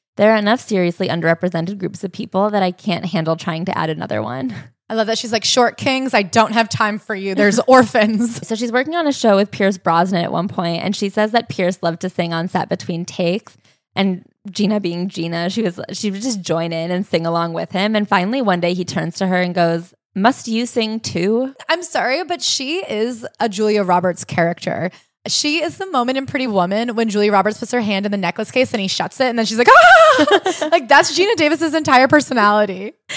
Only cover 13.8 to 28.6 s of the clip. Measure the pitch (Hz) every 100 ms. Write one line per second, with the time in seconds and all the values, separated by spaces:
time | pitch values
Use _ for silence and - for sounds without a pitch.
13.8 | _ - 196 180 - _ 208 180 208 208
14.8 | 185 170 190 - 165 170 175 196 214 175
15.8 | - - 208 196 247 214 175 165 170 165
16.8 | 165 180 180 170 165 170 170 165 165 180
17.8 | 208 214 208 202 185 262 220 175 175 180
18.8 | 180 - 160 - 190 180 180 175 170 165
19.8 | 175 - _ 190 214 269 - 226 240 247
20.8 | 220 220 - 170 185 226 262 - - 339
21.8 | 349 285 208 277 339 349 - - 269 330
22.8 | - 214 226 240 233 - 240 190 214 208
23.8 | 185 180 180 170 - - 170 175 - -
24.8 | 170 - _ _ - - 302 311 320 -
25.8 | 381 294 240 262 269 277 254 196 175 202
26.8 | 240 226 226 208 208 202 196 208 226 247
27.8 | 214 196 202 202 175 - 214 254